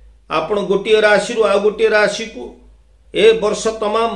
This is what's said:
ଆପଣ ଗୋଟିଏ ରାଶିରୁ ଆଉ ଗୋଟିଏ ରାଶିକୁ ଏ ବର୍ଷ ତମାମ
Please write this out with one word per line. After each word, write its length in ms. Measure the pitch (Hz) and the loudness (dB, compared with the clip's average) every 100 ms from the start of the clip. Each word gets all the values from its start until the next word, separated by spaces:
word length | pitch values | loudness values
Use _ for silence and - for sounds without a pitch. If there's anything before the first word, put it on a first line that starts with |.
| - - - | -20 -20 -8
ଆପଣ 280 | 156 160 202 | -4 -2 -4
ଗୋଟିଏ 380 | 185 190 226 214 | -2 -2 2 2
ରାଶିରୁ 400 | 208 202 202 226 | 4 2 0 0
ଆଉ 140 | 202 202 | 2 2
ଗୋଟିଏ 300 | 208 208 220 | 0 0 2
ରାଶିକୁ 540 | 214 202 - 226 127 - - - - _ _ _ | 2 0 -2 -8 -12 -16 -18 -20 -20 _ _ _
ଏ 120 | 156 214 220 | 2 4 4
ବର୍ଷ 240 | 208 196 220 220 | 0 -2 -4 -4
ତମାମ 320 | 208 220 226 | -2 -2 -2